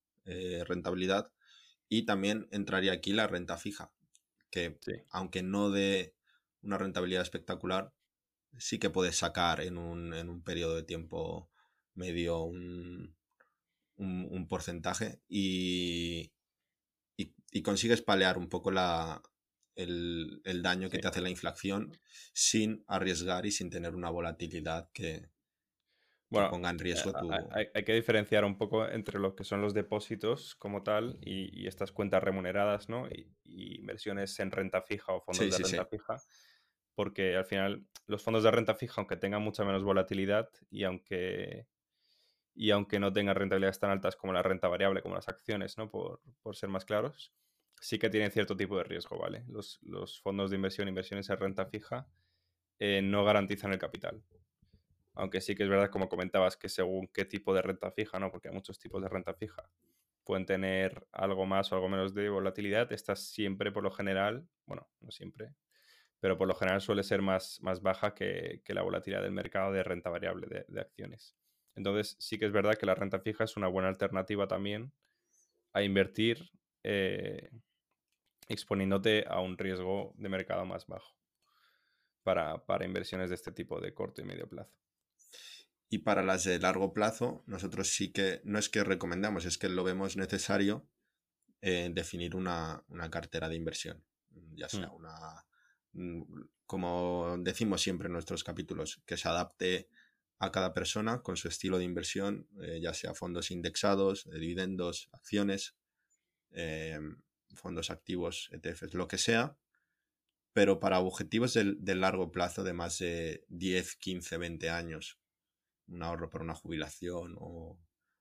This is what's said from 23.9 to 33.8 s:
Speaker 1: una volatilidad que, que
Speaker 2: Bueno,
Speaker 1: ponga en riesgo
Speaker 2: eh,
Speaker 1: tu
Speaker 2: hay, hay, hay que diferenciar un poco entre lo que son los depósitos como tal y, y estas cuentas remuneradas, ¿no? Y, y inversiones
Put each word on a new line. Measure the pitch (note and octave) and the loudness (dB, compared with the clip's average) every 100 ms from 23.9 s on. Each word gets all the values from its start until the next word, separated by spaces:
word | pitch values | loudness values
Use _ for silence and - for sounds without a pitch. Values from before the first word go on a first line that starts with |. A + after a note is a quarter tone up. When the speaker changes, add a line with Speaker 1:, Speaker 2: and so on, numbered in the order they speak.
| F2 | -4
Speaker 1:
una | F2 | -4
volatilidad | E2+ E2+ E2 E2+ E2+ D#2+ D#2+ - | -2 -4 -4 -6 -6 -4 -4 -6
que, | - | -6
que | E2+ D#2+ - _ _ _ _ _ _ _ _ _ _ | -6 -6 -10 _ _ _ _ _ _ _ _ _ _
Speaker 2:
Bueno, | G#2+ G2 | 4 4
Speaker 1:
ponga | F2+ F2 | 2 0
en | F2 | 0
riesgo | F2 E2+ - | 0 0 0
Speaker 2:
eh, | - | 0
Speaker 1:
tu | F2 | 0
Speaker 2:
hay, | - - | -2 0
hay, | G#2 G#2+ | 0 0
hay | A2 | 0
que | G#2 | 2
diferenciar | A2+ A2+ A2 G#2+ G#2+ G#2 | 4 6 4 6 6 6
un | G2 | 2
poco | G#2 A2 A2 | 0 2 2
entre | A2 G2+ G2+ | -2 -4 0
lo | F#2+ F#2+ | 0 0
que | |
son | G2 G2+ | -2 0
los | G#2 | 2
depósitos | G#2 F#2 G#2+ - G#2+ G#2+ C#3+ - - | 2 0 -2 -2 -2 0 0 -4 -10
como | G2+ G2+ | -6 -4
tal | G2 G#2+ A#2 - | 2 2 0 -4
y, | - F#2+ F#2 - | -6 -6 -6 -6
y | G2 | -8
estas | - G2 | -6 -4
cuentas | - G2+ F#2+ | -2 2 4
remuneradas, | G2 F#2+ F2+ F#2+ G#2 G2+ - | 4 2 0 2 2 2 -2
¿no? | A#2 C3 | -6 -6
Y, | - - _ | -10 -14 _
y | - - G2 | -20 -14 -12
inversiones | - | -10